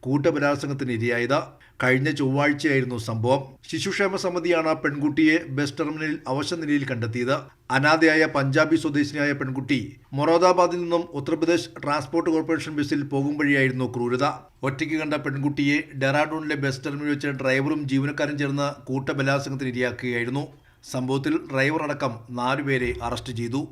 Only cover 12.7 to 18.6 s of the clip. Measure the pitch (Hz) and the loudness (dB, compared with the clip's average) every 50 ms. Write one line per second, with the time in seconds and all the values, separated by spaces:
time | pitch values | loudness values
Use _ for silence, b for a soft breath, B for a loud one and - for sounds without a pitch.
12.7 | 156 147 143 - 160 147 143 139 139 135 139 147 147 147 156 143 143 139 135 131 | -4 -4 -2 0 0 -2 -2 -2 -2 -2 -2 -2 -2 0 2 2 4 4 4 2
13.7 | 127 127 127 123 120 123 120 120 123 123 135 151 - - - - _ _ - 135 | 2 0 -4 -4 -2 -2 -2 -2 0 0 0 0 -2 -4 -12 -20 _ _ -6 -4
14.7 | 139 139 160 151 156 156 156 151 151 147 143 151 135 135 139 147 143 143 143 139 | -4 -2 -4 -2 -2 -4 -2 -2 -4 -4 -4 -4 -4 -2 -2 -4 0 0 2 2
15.7 | 143 151 156 - - 135 135 135 139 147 151 151 156 160 156 151 151 143 135 139 | 2 0 -2 -4 -6 -2 -2 0 2 2 2 2 0 -6 -4 -4 -4 -2 -2 -4
16.7 | 131 131 - 156 139 143 147 147 147 143 143 147 139 135 135 131 131 135 139 147 | -4 -4 -6 -8 -6 -4 -2 -2 -2 -2 -2 -4 -4 -2 0 2 2 2 2 0
17.7 | 156 151 147 135 131 135 135 143 147 147 151 143 147 139 143 139 135 143 | 0 -2 -2 0 0 0 0 0 -2 -2 -2 -2 -2 -2 -2 -2 0 0